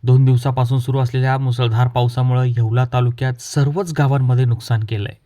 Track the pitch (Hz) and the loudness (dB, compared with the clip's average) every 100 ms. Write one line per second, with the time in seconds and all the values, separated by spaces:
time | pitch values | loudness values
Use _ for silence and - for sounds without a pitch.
0 | 123 127 131 123 139 127 123 135 123 135 | 2 4 4 2 0 0 0 0 -2 -2
1 | 123 131 131 131 135 120 120 113 123 123 | -2 0 0 0 -2 0 0 2 0 2
2 | 123 123 127 127 127 117 113 120 127 127 | 0 0 0 2 0 0 0 0 0 0
3 | 123 120 131 123 - 151 143 160 180 151 | -2 -2 -4 -6 -6 -2 0 -2 -4 0
4 | 139 139 127 123 127 117 - 117 110 107 | 0 2 2 2 2 0 -2 -4 -2 -6
5 | 101 - | -8 -12